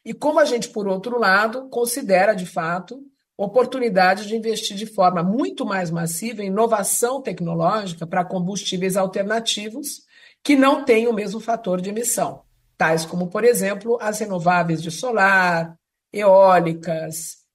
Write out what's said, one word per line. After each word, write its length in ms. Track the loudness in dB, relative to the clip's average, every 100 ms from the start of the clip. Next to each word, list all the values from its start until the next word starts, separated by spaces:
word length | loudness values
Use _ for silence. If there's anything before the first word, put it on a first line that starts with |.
E 100 | -14
como 260 | -4 0 4
a 60 | 4
gente, 240 | 2 -4
por 160 | -6 -4
outro 320 | -4 -4 0
lado, 520 | 2 4 2 -4 -8
considera, 680 | -4 -4 -4 2 4 4 2
de 100 | -2
fato, 540 | -6 -4 -4 -8 -18 -20 _ _ -8
oportunidade 920 | -2 0 0 0 0 4 4 2 -2
de 80 | -4
investir 400 | -4 -4 -6 -8
de 100 | -8
forma 380 | 2 2 2
muito 420 | -2 0 -2 -4 -4
mais 240 | -4 -4
massiva 540 | -4 -4 -6 -8 -8
em 40 | -4
inovação 720 | 0 2 2 0 -2 -2 -2
tecnológica 840 | -8 -6 -4 0 0 0 -4 -10 -6
pra 200 | -4 -2
combustíveis 720 | -4 -4 -6 -6 -4 -2 0
alternativos 1040 | -2 -2 -2 -2 -2 -6 -6 -10 -12 -14 _ _ -20 _
que 120 | 2 4
não 260 | 6 4
têm 240 | 2 2 4
o 60 |
mesmo 260 | -2 -4 -6
fator 400 | -4 -4 -2 -4
de 100 | -4
emissão, 540 | -6 -4 -2 -4 -6 _ _ _ -2
tais 280 | 0 0 -2
como, 240 | -6 -4
por 160 | 2 2
exemplo, 520 | 2 0 -4 -2 -2
as 180 | -2 -4
renováveis 640 | -4 -2 2 2 2 -2
de 80 | -4
solar, 840 | -8 -4 2 4 4 2 0 -4 -10 _ _ _
eólicas, 1200 | 0 6 8 8 6 4 -4 -6 -6 -6 -10 -12 -16 _